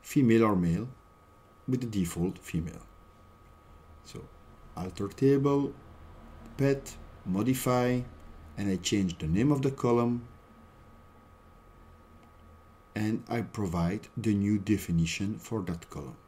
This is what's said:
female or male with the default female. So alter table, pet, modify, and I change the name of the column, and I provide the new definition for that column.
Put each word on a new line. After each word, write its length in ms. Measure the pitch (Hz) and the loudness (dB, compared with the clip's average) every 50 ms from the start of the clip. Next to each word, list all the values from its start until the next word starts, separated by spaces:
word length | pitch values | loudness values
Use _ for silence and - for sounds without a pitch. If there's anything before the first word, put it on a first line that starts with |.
| - | -14
female 400 | - - 151 135 113 113 113 113 | 0 2 4 6 8 8 8 6
or 120 | 107 101 | 6 4
male 320 | 90 87 85 82 98 117 131 - - - - - - - - - - - - - - - | 4 2 2 0 0 -2 -6 -12 -16 -20 -20 -20 -20 -20 -20 -20 -20 -20 -20 -20 -14 -4
with 140 | - 127 123 | -4 -2 -2
the 60 | 127 | -2
default 500 | 117 107 101 90 85 - 85 85 95 92 | -4 -2 -2 -2 -2 -2 -2 -2 -2 -4
female. 480 | - - - - 82 80 82 - - - - - - - - - - - - - - - - - - - - - - - - - - - | -6 -12 -6 -4 -4 -4 -4 -10 -14 -18 -20 -20 -20 -20 -20 -20 -20 -20 -20 -20 -20 -20 -20 -20 -20 -20 -20 -20 -20 -20 -20 -20 -20 -20
So 180 | - - - - - - - - - - - - - - | -18 -18 -16 -18 -18 -20 -20 -20 -20 -20 -20 -20 -16 -10
alter 320 | 85 90 92 90 - 101 | -10 -8 -8 -6 -6 -6
table, 680 | 98 - - 135 135 139 135 139 143 143 139 139 139 - - - - - - - - - - - - - - - - - | -6 0 4 6 6 6 6 4 4 2 2 2 -2 -6 -10 -18 -20 -20 -20 -20 -20 -20 -20 -20 -20 -20 -18 -18 -16 -4
pet, 380 | - 135 139 139 135 - - - - - - - - - | 0 2 2 2 0 -4 -14 -16 -16 -18 -18 -20 -12 -6
modify, 760 | 98 92 98 110 127 131 131 - 127 123 127 123 123 123 123 123 - - - - - - - - - - | -4 -2 0 2 0 0 0 2 2 2 4 4 2 2 0 -2 -6 -12 -18 -20 -18 -18 -18 -20 -16 -8
and 140 | - 101 101 | -4 -2 0
I 60 | 95 | 0
change 420 | 90 - - 104 101 95 90 85 | 0 0 0 2 2 2 0 -2
the 80 | - 82 | -4 -2
name 260 | 78 82 101 123 147 | 0 2 4 4 4
of 120 | 147 131 135 | 2 2 0
the 80 | 135 | -2
column, 560 | 135 - - 120 120 120 120 120 120 120 117 - - - - - - - - - - - - - - - - - - - - - - - - - - - - - - - - - - - - - - - - - - - - - - - - - - - - - - | -2 0 2 2 4 4 4 2 0 -2 -6 -12 -20 -20 -20 -20 -20 -20 -20 -20 -20 -20 -20 -20 -20 -20 -20 -20 -20 -20 -20 -20 -20 -20 -20 -20 -20 -20 -20 -20 -20 -20 -20 -20 -20 -20 -20 -20 -20 -20 -20 -20 -20 -20 -20 -20 -20 -20 -20 -20 -20 -20 -20 -12 -4
and 300 | 107 107 107 113 - - | -2 0 0 0 -2 -4
I 140 | - 117 120 | -4 -4 -4
provide 600 | 98 - - 110 104 90 82 87 85 85 98 113 - - - | -4 -4 -4 -4 -4 -2 0 0 0 0 0 -2 -8 -10 -10
the 200 | 123 107 110 104 | -2 0 2 2
new 240 | 101 101 101 107 101 | 2 2 2 0 0
definition 800 | 95 104 107 98 - - 87 82 82 82 - - 98 101 107 113 | 2 0 0 0 2 0 2 2 2 2 0 -4 -4 -4 -4 -8
for 240 | - - 117 110 92 | -8 -6 -6 -6 -4
that 260 | 85 87 85 - - | -6 -8 -8 -10 -12
column. 280 | - 78 71 65 67 - - | -12 -12 -12 -12 -14 -16 -20